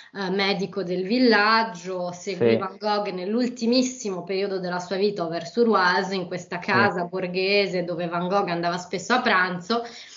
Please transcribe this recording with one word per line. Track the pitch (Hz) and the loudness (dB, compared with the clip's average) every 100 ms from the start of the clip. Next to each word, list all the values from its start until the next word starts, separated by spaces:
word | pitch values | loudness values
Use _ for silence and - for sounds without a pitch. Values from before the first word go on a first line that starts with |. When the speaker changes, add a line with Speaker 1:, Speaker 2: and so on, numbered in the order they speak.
| - | -14
Speaker 1:
eh, | 196 190 | -6 -2
medico | 196 196 190 196 202 | 0 2 0 -2 -4
del | 175 180 185 | -4 -2 0
villaggio, | 247 254 208 214 226 220 180 185 185 175 | 4 6 6 6 4 2 -4 -8 -6 -6
seguì | 175 202 180 - | -8 -6 2 4
Speaker 2:
Sì. | 220 | 4
Speaker 1:
Van | 190 202 | 0 -4
Gogh | 208 208 202 | -2 0 -2
nell'ultimissimo | 180 185 226 247 240 226 254 254 - 208 180 | -4 -2 0 0 0 2 2 2 -2 -6 -6
periodo | 170 190 196 190 | -4 -2 -2 -4
della | 175 175 | -4 -6
sua | - 190 | -4 -2
vita, | 202 180 | 0 -2
Auvers-sur-Oise, | 165 165 170 233 226 196 180 190 185 196 | -4 -6 -4 2 4 4 4 2 0 -4
in | 175 | -4
questa | 180 - 175 | -8 -8 -8
Speaker 2:
Sì. | 208 | 0
Speaker 1:
casa | 190 202 180 170 | 4 4 2 -4
borghese | 190 180 180 190 202 190 180 | -4 -4 -2 2 2 2 0
dove | 170 170 170 | -2 -4 -4
Van | 175 175 | -2 0
Gogh | 202 180 | 0 0
andava | 170 170 175 | 0 -2 -2
spesso | - 185 - | -6 -6 0
a | 247 | 2
pranzo | 233 185 180 175 - 233 - - - | 4 2 2 -2 -2 -2 -4 -12 -20